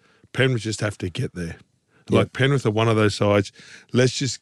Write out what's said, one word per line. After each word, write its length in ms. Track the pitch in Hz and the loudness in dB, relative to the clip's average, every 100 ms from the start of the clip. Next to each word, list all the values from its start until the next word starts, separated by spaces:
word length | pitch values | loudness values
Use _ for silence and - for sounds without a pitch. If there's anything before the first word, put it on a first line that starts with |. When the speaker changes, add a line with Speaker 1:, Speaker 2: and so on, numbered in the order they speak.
| _ _ _ - | _ _ _ -2
Speaker 1:
Penrith 260 | 131 120 | 0 0
just 180 | 107 107 | -4 -4
have 160 | 107 - | -6 -6
to 100 | 92 | -8
get 240 | 101 - | -6 -8
there. 240 | 90 85 - _ _ _ _ - | -8 -10 -12 _ _ _ _ 0
Speaker 2:
Yep. 20 | |
Speaker 1:
Like, 220 | 113 107 | 0 0
Penrith 320 | - 135 135 113 | 0 0 2 0
are 60 | |
one 160 | 107 113 | 0 2
of 80 | 110 | 4
those 200 | 107 - | 2 2
sides, 360 | 104 104 - - - - _ | 2 2 0 -6 -20 -20 _
"Let's 240 | 117 131 - | 2 2 0
just 220 | 135 - | -6 -6